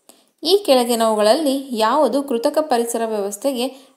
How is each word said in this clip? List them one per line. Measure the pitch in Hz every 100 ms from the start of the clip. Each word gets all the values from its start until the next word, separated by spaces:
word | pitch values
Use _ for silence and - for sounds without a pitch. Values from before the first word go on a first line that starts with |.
| _ _ _ _
ಈ | 320 403 403
ಕೆಳಗಿನವುಗಳಲ್ಲಿ | 254 240 226 226 214 208 269 294 269 269 226
ಯಾವುದು | 220 277 277 262
ಕೃತಕ | 277 233 277 302
ಪರಿಸರ | 311 240 233 233 226
ವ್ಯವಸ್ಥೆಗೆ | 214 196 208 277 247 262 - -